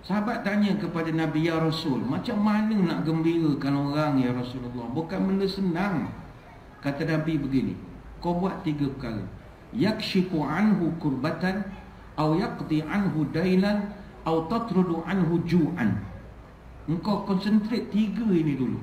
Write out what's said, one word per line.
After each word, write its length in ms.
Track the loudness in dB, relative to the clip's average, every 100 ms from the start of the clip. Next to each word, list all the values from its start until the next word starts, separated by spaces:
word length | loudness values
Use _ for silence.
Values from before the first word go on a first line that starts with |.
| -2
Sahabat 340 | -2 0 -2
tanya 320 | 0 2 2 2
kepada 340 | 0 -2 -2
Nabi, 380 | 0 0 2 2
"Ya 100 | 2
Rasul, 400 | 2 0 0 -2
macam 400 | 0 -2 -2 2
mana 320 | 2 4 2 2
nak 260 | 2 2
gembirakan 840 | 0 2 2 4 2 2 0 0 0
orang, 320 | 0 2 2
ya 100 | 2
Rasulullah? 560 | 0 -4 -8 -8 -8 -4
Bukan 240 | -4 -4 0
benda 260 | 2 2
senang." 640 | 0 0 0 2 0 0 -4 -8 -16 -18 -20 -20 -20 -8
Kata 240 | -6 -4
Nabi 320 | -2 0 0 -2
begini, 380 | 0 0 0 -4 -12 -16 -16 -6
"Kau 180 | -2 0
buat 240 | 0 -2
tiga 240 | -4 0 -2 -2
perkara. 300 | -6 -6 -8 -12 -18 -20 -10 0
Yakshifu 640 | 0 0 0 0 2 0
anhu 560 | 0 2 4 4 2 0
kurbatan, 720 | -2 0 -2 0 -2 -2 -6 -10 -16 -18 -14 -2
au 220 | 2 2
yaqdi 420 | 0 -4 0 0 0
anhu 420 | 0 2 0 0
dailan, 580 | 2 4 4 4 2 -2 -8 -16 -8
au 240 | 0 0 0
tatrudu 560 | -4 0 2 2 0
anhu 400 | 0 0 2 2
ju'an." 560 | 2 4 2 2 0 0 -4 -14 -16 -18 -20 -20 -20 -14 -4
Engkau 400 | -4 0 -2 0
konsentrate 640 | 0 4 2 2 -2 0
tiga 320 | 0 0 0 2
ini 240 | 4 4 0
dulu. 240 | 0 -2